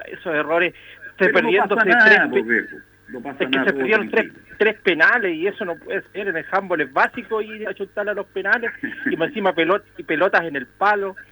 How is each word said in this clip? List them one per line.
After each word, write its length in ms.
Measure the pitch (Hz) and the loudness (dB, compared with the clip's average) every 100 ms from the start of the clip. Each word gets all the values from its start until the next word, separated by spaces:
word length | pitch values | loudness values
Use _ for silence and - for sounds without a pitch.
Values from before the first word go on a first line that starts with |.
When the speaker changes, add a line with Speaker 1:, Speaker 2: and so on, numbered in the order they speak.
Speaker 1:
ay, 80 | - | -14
esos 220 | - 185 | -12 -4
errores, 400 | 151 147 170 170 - - - - - | -2 0 0 0 -4 -20 -20 -10 0
se 80 | 185 | 2
Speaker 2:
Pero 60 | |
no 20 | 180 | 2
Speaker 1:
perdieron 280 | 233 - 202 | 4 2 2
Speaker 2:
pasa 120 | 220 | 2
Speaker 1:
tres 120 | 214 240 | 4 6
Speaker 2:
nada, 280 | 214 202 | 8 6
Speaker 1:
pe-, 60 | 156 | 4
Speaker 2:
pues, 160 | - 113 | 0 0
viejo, 300 | 113 - - - _ - | 0 -2 -10 -20 _ -16
no 120 | 123 | -14
pasa 240 | 143 - | -10 -6
Speaker 1:
es 60 | 135 | -2
que 60 | 135 | 0
Speaker 2:
nada, 80 | 131 | 0
Speaker 1:
se 60 | |
Speaker 2:
vos 60 | 139 | 0
Speaker 1:
perdieron 320 | 131 214 - | 2 0 2
tres, 140 | 117 | -2
Speaker 2:
tranquilo. 320 | 104 - - - | -2 -6 -10 0
Speaker 1:
tres 180 | 214 208 | 0 0
penales, 520 | 196 156 175 240 196 156 | 0 4 4 4 0 -2
y 100 | 190 | -4
eso 180 | - | -4
no 120 | 196 165 | -8 -8
puede 260 | - 190 - | -6 -8 -8
ser, 160 | 185 202 | -10 -6
en 80 | 165 | -6
el 80 | - | -2
handball 300 | 190 196 175 | -4 -2 -2
es 120 | 135 | -2
básico 500 | 147 233 - 233 220 | 0 0 -2 -6 -6
ir 260 | 214 214 208 | -6 -8 -10
a 60 | |
chutar 340 | 196 196 - 208 | -8 -10 -6 -4
a 60 | |
los 120 | 202 196 | -6 -6
penales, 440 | - 196 233 233 - - - - | -4 0 0 -2 -8 -10 -6 -4
y 60 | 160 | -2
más 120 | 165 | -4
encima 260 | 214 196 | -2 -2
pelot-, 300 | 180 160 202 - - | 0 0 0 -4 -14
y 40 | |
pelotas 420 | 170 156 190 196 | -6 -2 0 0
en 120 | 165 143 | -2 -6
el 100 | 127 | -8
palo, 480 | - 196 208 196 185 - | -2 0 0 -2 -10 -20